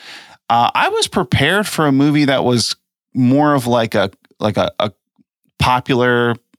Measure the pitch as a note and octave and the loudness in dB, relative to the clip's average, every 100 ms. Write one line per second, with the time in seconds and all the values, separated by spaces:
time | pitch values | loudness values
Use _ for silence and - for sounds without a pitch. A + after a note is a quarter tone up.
0 | - - - - - G#3+ - - E4+ A4 | -20 -20 -20 -12 -2 0 2 0 -2 -2
1 | - G#3 - - C#3 G3 G3+ - D3+ C3+ | -4 -4 -2 0 0 0 -2 -2 0 2
2 | D3 D3 C#3 C3 G2+ B2 - - _ _ | 2 2 2 0 0 0 -2 -8 _ _
3 | _ C3 B2 C#3 D3 C#3+ A#2+ A#2+ A2+ G#2+ | _ -2 2 2 2 0 0 0 0 -2
4 | G2 - _ - G#2+ G#2 F2 - G#2 - | -2 -6 _ -6 -4 -2 -2 -2 -6 -6
5 | _ _ _ _ _ - C3 B2 - B2+ | _ _ _ _ _ -2 0 0 0 0
6 | B2 A#2+ A#2+ A2+ _ | 2 2 0 -4 _